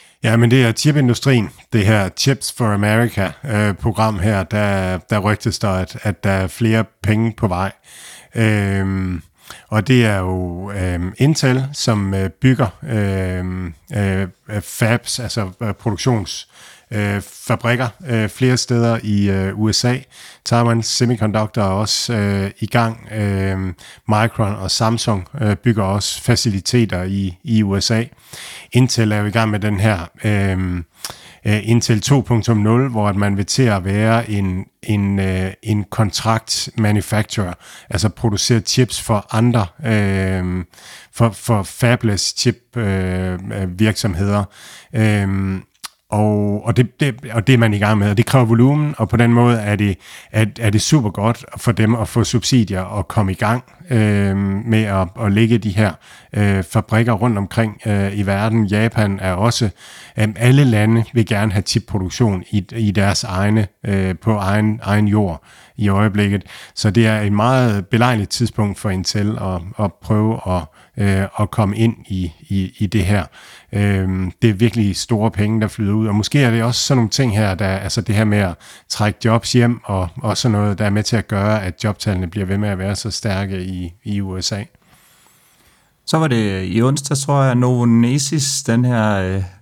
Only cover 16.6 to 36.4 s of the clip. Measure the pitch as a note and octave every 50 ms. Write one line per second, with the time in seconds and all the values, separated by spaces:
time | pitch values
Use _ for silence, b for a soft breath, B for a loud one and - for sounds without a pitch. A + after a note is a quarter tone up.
16.6 | B B B B B B A#2 G#2+ G#2 G2+ G2+ G2+ F#2 - - - - - A#2+ -
17.6 | - A#2 A#2+ A#2+ C3 A#2+ - _ F#3+ C#3+ A#2 A2+ A2 G#2 - - C3 B2+ B2 A#2+
18.6 | - - B2+ A#2 A#2 A#2 A2+ A2+ A2 G#2+ G#2 G2+ G2+ G2+ G2 F#2+ F#2+ F#2+ G2 G#2
19.6 | G#2+ A2 G2+ - - B2 B2 C3 C3 B B B B B B B B - B2 A#2+
20.6 | A#2+ A#2+ A#2 A2+ A2 - - - B2+ A#2+ B2 G#2+ A2 A2 G2+ A2 G#2+ G#2 - A#2
21.6 | G#2 F#2+ F#2+ G2 A2 G2+ - - - - A#2+ G#2+ G2+ G2+ G2+ G2 G2 G2 - -
22.6 | A2+ G2 - A#2+ A#2 A2+ A2+ A#2 - - G#2 A2 G#2 G2+ G2 G2 F#2+ F#2+ F#2+ F#2+
23.6 | F#2+ F#2 F2+ B B B B B B - A2 G#2+ A2 A#2 - - A2+ G2 G#2 G#2
24.6 | F#2 F#2 - - A#2+ A2+ A#2 A2+ - - G#2+ F#2+ F#2 - - C#3 G#2+ G#2 G2+ -
25.6 | - B2 A2 G#2+ G2+ F#2+ G2 G#2 - - - - - - A#2+ - - B2 G2 G2
26.6 | - - - B2 A#2 G2 F#2 F2+ F2+ F#2+ G2 G2 G2 F#2+ F2 - _ C#3+ A2+ A2
27.6 | G#2+ G2 G2 G2+ - - A#2 A2 A#2 A#2+ B B B B B B B B B B
28.6 | B B - B2 C3 B2 - - A2+ G#2+ G#2+ G#2 G#2 G#2 F#2 A#2 A2+ A2 G#2 G#2
29.6 | G2 G#2+ G#2 F#2 G2+ A2 G#2+ F#2 E2 E2+ _ - - G#2+ G#2 G2+ G2 G2 F#2+ F#2
30.6 | F#2 F#2 F2+ F2 E2 - B B B B B B B B B B _ - G#2 G#2+
31.6 | G2 A2 A#2 A#2 - - A#2+ G#2+ - - C#3+ C3+ G#2+ - A#2+ A2 G2+ - A#2 G#2+
32.6 | G#2 G#2+ A2+ B2 C3+ C#3 A#2+ A2 G#2 G#2 G2 G2+ G2+ G2+ G2 G2 G#2 - - -
33.6 | C3 A#2 G#2 G2 F2 F#2+ G2 G#2 G#2+ A2 A2+ A#2 A#2 G#2+ G#2+ G2+ G2 F#2+ F#2 F#2
34.6 | - - _ _ - - G#2+ G2+ G2+ G2 G2+ G2 F#2+ F#2+ F#2+ F#2 F#2 F#2+ - -
35.6 | - A2 A2 G#2 G2 - - - A2 F#2+ - - - A2+ A2+ A2